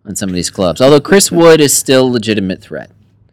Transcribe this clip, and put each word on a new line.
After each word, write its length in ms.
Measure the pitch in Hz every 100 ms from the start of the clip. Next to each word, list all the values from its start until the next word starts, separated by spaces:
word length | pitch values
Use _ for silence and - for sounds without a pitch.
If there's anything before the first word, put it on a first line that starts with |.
| 104
on 100 | 90
some 140 | 95
of 40 |
these 160 | 90 82
clubs. 300 | - 90 78
Although 200 | 131 147
Chris 280 | - 196 -
Wood 280 | 170 165 160
is 160 | 143 -
still 300 | - 131 131
a 20 |
legitimate 520 | 123 110 107 95 92
threat. 280 | - 76 - _ _ _ _